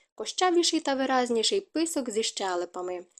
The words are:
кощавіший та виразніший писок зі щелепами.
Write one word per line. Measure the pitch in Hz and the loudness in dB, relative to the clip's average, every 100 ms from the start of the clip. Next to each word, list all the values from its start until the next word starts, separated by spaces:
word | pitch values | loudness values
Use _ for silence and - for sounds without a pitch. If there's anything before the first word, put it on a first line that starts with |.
| _ - | _ -14
кощавіший | 220 - 370 339 330 320 | -8 0 2 4 4 0
та | 285 | 0
виразніший | 262 262 262 240 226 214 196 | 0 2 2 2 2 2 0
писок | - 311 330 294 240 | -2 -2 0 -2 -2
зі | 208 | -2
щелепами. | 220 - 190 175 175 180 180 180 185 | -2 -2 -2 -2 -4 -6 -6 -8 -10